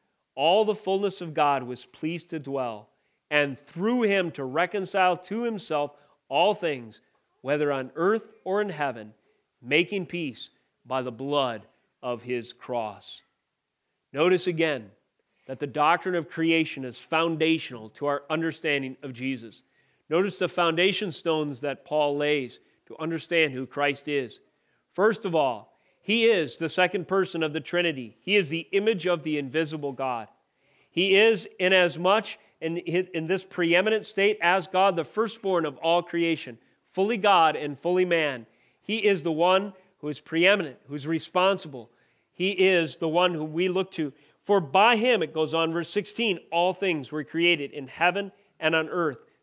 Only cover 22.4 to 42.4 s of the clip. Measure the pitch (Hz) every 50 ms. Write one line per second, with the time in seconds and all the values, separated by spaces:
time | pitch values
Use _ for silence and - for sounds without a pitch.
22.4 | 131 120 - - _ _ _ _ _ - 113 - 156 160 165 160 - - 175 170
23.4 | 160 147 131 127 135 123 - 147 143 143 143 135 - 151 147 143 131 113 - -
24.4 | _ _ _ _ _ _ _ _ _ _ _ - 190 220 214 220 - 190 165 160
25.4 | 147 135 120 104 - _ _ _ _ _ _ _ _ - 208 233 226 226 226 190
26.4 | 156 135 - - 165 156 - - 180 180 180 202 170 - 185 196 185 185 - 170
27.4 | 160 156 147 156 143 - - 175 175 170 156 131 123 110 - _ - - 202 208
28.4 | 185 135 160 165 160 - - 196 208 220 226 180 156 180 175 165 143 156 151 147
29.4 | 143 135 120 156 165 151 156 156 143 143 135 123 135 131 123 117 110 - _ _
30.4 | _ _ _ _ _ _ _ _ _ _ - 160 180 196 190 190 214 226 226 185
31.4 | 165 - - - 190 185 190 185 180 175 143 160 175 185 196 220 202 - - -
32.4 | _ _ _ - - 160 165 170 - - 165 180 185 180 - 165 160 160 185 185
33.4 | - - - - 175 165 170 175 190 214 220 220 175 - - - 196 208 208 208
34.4 | 165 170 180 196 170 - - 185 190 196 185 165 156 160 - 208 226 214 - -
35.4 | - 196 185 175 160 151 139 - - 165 170 175 170 175 - 170 170 165 165 151
36.4 | - 131 117 113 _ _ _ _ _ _ - - 196 208 240 214 180 208 202 180
37.4 | 165 156 147 135 147 147 143 127 - 170 180 180 185 180 175 165 160 147 135 123
38.4 | 113 - _ _ _ _ _ _ _ - 208 226 196 208 202 175 143 170 160 151
39.4 | 170 180 185 190 202 208 196 - _ _ _ _ - 147 147 - - - 156 160
40.4 | 170 185 202 202 175 143 127 - _ - 139 147 131 151 165 160 - - - 180
41.4 | 180 190 196 185 - 160 139 127 113 - _ _ _ _ _ _ _ _ _ -